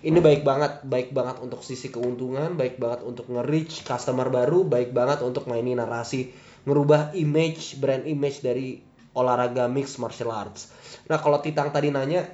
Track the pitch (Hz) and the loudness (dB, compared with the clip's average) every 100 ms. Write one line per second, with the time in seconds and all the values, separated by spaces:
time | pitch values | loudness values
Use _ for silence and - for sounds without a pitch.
0 | 160 170 160 143 143 135 147 - 135 127 | 6 6 8 6 4 2 0 -2 -2 -2
1 | 127 139 123 127 123 117 - 95 - 117 | 0 -2 -2 -6 -10 -12 -12 -10 -10 -4
2 | 123 123 127 131 156 175 127 123 120 120 | -4 -4 -4 -4 -4 -2 -4 -2 -4 -4
3 | 113 117 117 123 123 156 160 - - 123 | -8 -12 -6 -4 0 0 -2 -10 -6 -4
4 | - 127 127 127 123 175 175 123 123 127 | -2 0 2 2 4 4 4 2 2 2
5 | 127 143 123 127 127 117 123 123 113 117 | 2 2 0 -4 -4 -2 -2 -2 -2 -4
6 | 117 131 127 - - - - 143 143 151 | -4 -6 -6 -12 -20 -10 0 2 6 4
7 | 151 196 151 151 165 160 - 131 139 131 | 4 -2 2 2 2 -2 -12 -4 0 0
8 | 143 147 143 139 131 123 131 - - _ | -2 -2 -2 -2 -2 -2 -4 -10 -16 _
9 | - 127 127 123 123 123 123 135 135 - | -10 0 2 4 2 0 0 0 -4 -6
10 | 113 - 117 110 98 - - - - - | -8 -6 -6 -6 -10 -14 -20 -20 -20 -20
11 | - 156 147 147 156 156 143 147 143 139 | -4 0 4 2 2 -2 0 0 0 0
12 | 135 175 - | 0 0 -2